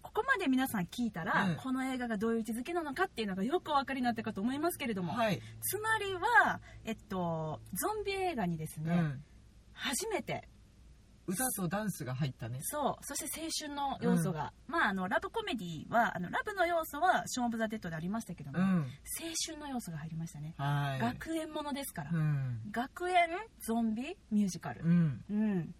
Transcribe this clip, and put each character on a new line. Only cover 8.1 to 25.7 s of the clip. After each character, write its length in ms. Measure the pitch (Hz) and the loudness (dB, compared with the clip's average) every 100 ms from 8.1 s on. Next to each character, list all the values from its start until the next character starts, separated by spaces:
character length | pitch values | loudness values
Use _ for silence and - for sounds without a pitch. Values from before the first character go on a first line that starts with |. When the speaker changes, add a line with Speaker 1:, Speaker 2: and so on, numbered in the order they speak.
Speaker 1:
映 220 | 392 370 277 | 0 0 0
画 100 | 180 | 0
に 120 | 165 | 0
で 100 | 156 | -4
す 120 | - | -4
ね、 120 | 160 | 2
Speaker 2:
う 80 | 175 | 4
ん。 220 | 160 135 - - - - - | 2 -2 -10 -20 -20 -20 -20
Speaker 1:
初 340 | - - 269 440 | -8 -4 -2 0
め 140 | 381 | -2
て 260 | - - - - - - - - - - - | -2 -6 -8 -20 -20 -20 -20 -20 -20 -16 -6
Speaker 2:
歌 220 | 185 262 | -2 -2
と 160 | 247 180 | 0 -2
ダ 160 | 196 | 0
ン 80 | 214 | -2
ス 120 | - | -4
が 120 | 127 127 | -6 -2
入 140 | 147 | -2
っ 40 | |
た 160 | - 120 | -2 -6
ね。 100 | 127 | -6
Speaker 1:
そ 360 | - 302 262 - | -4 0 0 -2
う。 40 | - | -6
そ 100 | 277 | -6
し 140 | 302 | -6
て 120 | 294 | -6
青 60 | 320 - | -4 -6
春 140 | 294 | -6
の 240 | 285 277 - | -4 -2 0
要 200 | - 170 | 2 4
素 120 | - | 2
が。 200 | 151 - - - | -2 -4 -8 -4
Speaker 2:
う 40 | |
ん。 20 | |
Speaker 1:
ま 120 | 330 277 | 2 2
あ、 40 | |
あ 40 | |
の、 140 | 190 185 | 2 0
ラ 120 | 294 | 0
ブ 100 | 381 | 0
コ 140 | - | -4
メ 120 | 415 269 | -4 -4
デ 80 | |
ィ 260 | 175 156 - | -4 -8 0
は、 260 | 226 214 - | 4 4 2
あ 40 | |
の、 100 | 175 | -2
ラ 120 | - 494 | -2 -4
ブ 80 | |
の 120 | 403 339 | 0 2
要 180 | 339 320 | 2 0
素 140 | 294 | 2
は 240 | 359 - - | 4 4 2
「シ 120 | - | 0
ョ 40 | |
ー 20 | 240 | 0
ン・ 20 | |
オ 20 | |
ブ・ 80 | 226 | 0
ザ・ 100 | 220 | -2
デ 100 | 214 | -2
ッ 40 | |
ド」 80 | 180 | -4
で 60 | 160 | -4
あ 40 | |
り 100 | 175 | -2
ま 120 | 220 | -4
し 40 | - | -6
た 80 | |
け 100 | 170 | -10
ど 80 | 143 | -4
も、 80 | 143 | 2
Speaker 2:
う 20 | |
ん。 40 | 190 | 6
Speaker 1:
青 200 | 185 131 127 - - 330 320 320 | 6 2 -4 -10 -6 -4 -4 -4
春 120 | 302 | -6
の 120 | 294 | -4
要 100 | 254 | -4
素 120 | 202 | -4
が 60 | 160 | -8
入 120 | 160 | -6
り 60 | 160 | -6
ま 100 | 165 | -6
し 60 | |
た 60 | 147 | -6
ね。 160 | 151 170 | -10 -2
Speaker 2:
は 400 | 143 143 143 131 | 0 2 0 0
い。 20 | |
Speaker 1:
学 360 | 233 - 320 320 | 0 -2 -4 -4
園 180 | 311 | -2
も 100 | 311 | -4
の 100 | 294 | -4
で 100 | 277 269 | -4 -6
す 80 | |
か 100 | - | -8
ら。 80 | 143 | -2
Speaker 2:
う 60 | 170 | 2
ん。 440 | 151 143 131 117 107 | 2 2 0 -4 -6
Speaker 1:
学 380 | - 262 - 359 | -4 -6 -4 2
園、 60 | 359 339 339 453 - | 4 4 0 -6 -10
ゾ 220 | - 226 | -2 0
ン 120 | 226 | 2
ビ、 240 | 214 277 370 - | 0 -4 -8 -2
ミ 120 | 214 | 2
ュ 20 | 202 | 2
ー 40 | |
ジ 100 | 175 | -2
カ 140 | 151 | -8
ル。 80 | 143 | -2
Speaker 2:
う 40 | 165 | 4
ん。 360 | 175 160 113 - | 6 6 2 -4
Speaker 1:
う 40 | |
ん。 420 | 208 214 190 160 | 0 2 2 -2